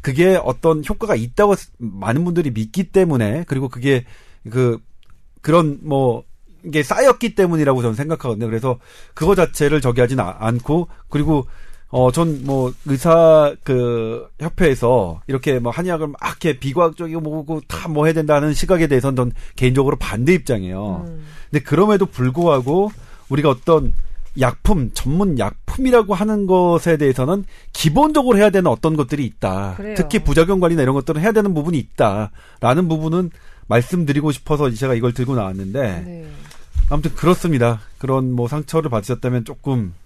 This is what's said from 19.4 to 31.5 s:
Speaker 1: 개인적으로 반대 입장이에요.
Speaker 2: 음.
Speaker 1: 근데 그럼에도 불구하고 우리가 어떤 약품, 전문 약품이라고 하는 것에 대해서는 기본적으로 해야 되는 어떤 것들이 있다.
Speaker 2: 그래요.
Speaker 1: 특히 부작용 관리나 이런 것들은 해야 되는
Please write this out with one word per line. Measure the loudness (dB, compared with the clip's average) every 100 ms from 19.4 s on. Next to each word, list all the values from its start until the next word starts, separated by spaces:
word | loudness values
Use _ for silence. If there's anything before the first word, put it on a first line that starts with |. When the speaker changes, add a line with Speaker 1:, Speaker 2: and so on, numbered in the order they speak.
| -12 0
Speaker 1:
개인적으로 | 2 2 2 0
반대 | -4 -2 2
입장이에요. | 2 2 -4 -4 -6 -6 -6 -8
Speaker 2:
음. | -12 -14 -18 -4
Speaker 1:
근데 | -4
그럼에도 | 0 2 4 4 0
불구하고 | 0 -2 2 2 2 2 0 -2 -6 -18 -20 -6
우리가 | 0 0
어떤 | 0 2 4 4 2 2 -4 -8 0
약품, | 0 2 2 2 0
전문 | -4 -2 0 0 0
약품이라고 | -4 -6 -10 -2 2 2 2
하는 | -2 0 -2 2
것에 | 2 4 2 2 2
대해서는 | 2 0 -2 -2 -6 -14 -16
기본적으로 | -2 0 4 4 2 4 4
해야 | 6
되는 | 4 2
어떤 | 0 0 0
것들이 | -2 -2 -6
있다. | -4 -4 -4 -6 -8
Speaker 2:
그래요. | -8 -4
Speaker 1:
특히 | 0 0
부작용 | 2 2 4 2
관리나 | 2 2
이런 | 2
것들은 | 0 -2 0
해야 | 2
되는 | 2 0